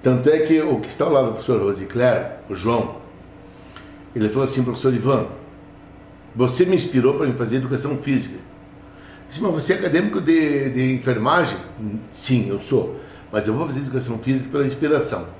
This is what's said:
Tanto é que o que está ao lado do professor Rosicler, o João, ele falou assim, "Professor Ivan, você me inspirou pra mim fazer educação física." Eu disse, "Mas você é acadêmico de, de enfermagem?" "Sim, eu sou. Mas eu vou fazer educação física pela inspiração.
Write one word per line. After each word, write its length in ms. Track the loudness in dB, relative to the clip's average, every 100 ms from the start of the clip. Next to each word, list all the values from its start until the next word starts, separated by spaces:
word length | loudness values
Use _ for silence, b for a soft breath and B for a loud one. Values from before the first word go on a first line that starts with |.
Tanto 260 | 4 4 4
é 80 | 4
que 200 | 4 4
o 200 | 4 0
que 80 | -2
está 160 | -2
ao 80 | 2
lado 140 | 4 2
do 60 |
professor 280 | -2 0 0
Rosicler, 760 | 2 -2 -4 0 2 2 -2 -12 -10
o 60 |
João, 420 | -4 0 0 -2 -8 -18 -20 -20 -20 -20 B B B B B -10 -2
ele 120 | 0
falou 160 | 0
assim, 180 | 0 0
"Professor 300 | -2 0 0
Ivan, 340 | 2 2 0 -2 -10 -18 -20 -20 -20 -20 -20 -20 -20 -16
você 300 | 0 2 4
me 100 | 4
inspirou 400 | 4 2 2 2
pra 120 | 2 -2
mim 80 |
fazer 220 | -2 -2 -2
educação 400 | -2 -4 -2 -4
física." 360 | -2 -2 -2 -10
Eu 920 | -16 -20 -20 -20 -20 -20 -20 -20 -16
disse, 120 | -4
"Mas 100 | -2
você 220 | -2 0
é 20 | 0
acadêmico 440 | 2 2 2 0
de, 500 | 2 2 4 0 0
de 240 | 0 0
enfermagem?" 640 | 0 0 0 2 2 2 -4 -10 -10 -8 -8 -10
"Sim, 380 | -8 0 2 2
eu 100 | -2
sou. 400 | 0 0 0 -8 B B B
Mas 160 | -2 0
eu 80 |
vou 120 | -2 -2
fazer 140 | -4
educação 380 | -4 -6 -4 -6
física 300 | -2 -2 -2
pela 140 | -2
inspiração. 600 | -2 0 2 2 0 -4 -8 -16